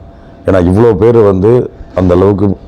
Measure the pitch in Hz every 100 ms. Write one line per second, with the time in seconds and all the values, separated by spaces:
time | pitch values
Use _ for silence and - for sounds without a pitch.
0 | - - - - - 95 87 95 117 101
1 | 110 117 104 92 101 127 127 - - -
2 | 92 87 95 101 101 92